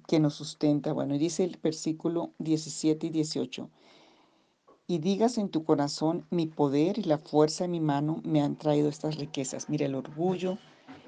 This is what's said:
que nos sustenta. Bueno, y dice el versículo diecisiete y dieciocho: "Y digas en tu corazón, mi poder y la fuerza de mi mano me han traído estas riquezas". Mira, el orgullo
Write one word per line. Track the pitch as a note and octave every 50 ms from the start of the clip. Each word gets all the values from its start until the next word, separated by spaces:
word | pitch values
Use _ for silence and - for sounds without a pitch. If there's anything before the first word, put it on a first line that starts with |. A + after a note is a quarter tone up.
| - -
que | - D#3+
nos | D#3 D3 D3
sustenta. | - D3 D3+ - - - D3+ D3 D3 - D3+ D#3+
Bueno, | C3+ C3+ C3+ C#3+
y | C#3+
dice | D3+ E3+ E3+ - F#3+
el | F3+ D#3 - -
versículo | D#3+ D#3 D#3 - E3 D#3 D#3 - E3+ E3 E3+ - - - -
diecisiete | - D#3 D#3 D3+ D#3 D3+ - - - D#3 D#3 D#3 E3 E3
y |
dieciocho: | D#3+ D#3+ D3+ D#3 - - - - - - - - - _ _ - - - - _ _ _ _ _ _ _ _ _ _ _ _ _ - _ _ -
"Y | F3 E3+
digas | D#3 F#3 G3 F#3+ A3 A3+ A#3 A#3
en | G3+ F#3+
tu | - D#3+ D#3+
corazón, | - D#3 C#3+ D3 C#3+ - - D#3 D#3 E3 F3 - -
mi | - F3 E3
poder | D#3+ D#3 - D3 C#3+ C3+ C#3+ D3+ F3 G3+ A#3+
y | G3
la | E3 G3+ F3+
fuerza | - - - D3+ D3+ D3+ D#3 - F3+
de | F3
mi | F3 E3+
mano | D#3 D3+ C#3+ C#3+ D3 D3+ D#3+ E3 -
me | E3 D#3 D3+
han | C#3+ C#3+ C#3+
traído | - - D3+ D3 D3 D3 D3
estas | D3 - - D#3 D#3 D3
riquezas". | C#3+ D3+ - - C3+ C3+ - - - -
Mira, | D3+ D3 D3 C#3
el | C3+
orgullo | C3+ C3 - D3+ D3 E3+ F#3 F#3 F3 F3+ F#3 F#3 G#3+ - - - - _ - - - -